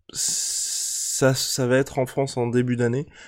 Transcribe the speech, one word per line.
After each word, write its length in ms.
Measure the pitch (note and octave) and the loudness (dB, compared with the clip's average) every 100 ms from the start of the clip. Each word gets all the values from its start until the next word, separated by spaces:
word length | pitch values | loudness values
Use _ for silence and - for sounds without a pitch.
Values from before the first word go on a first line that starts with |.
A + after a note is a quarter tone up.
| - | -12
ça, 1200 | - - - - - - - - - - - C3+ | -4 -2 -2 -2 -4 -4 -4 -4 -4 -4 2 4
ça 320 | C3 - - B2 | 4 0 0 2
va 100 | C3 | 2
être 220 | C#3 C3+ | 2 -2
en 80 | B2+ | -2
France 320 | C#3+ C#3 B2+ | -2 -2 -2
en 80 | A#2+ | 0
début 300 | A#2+ B2 A#2+ | 2 2 2
d'année. 300 | A#2+ B2+ - - | 0 0 -4 -12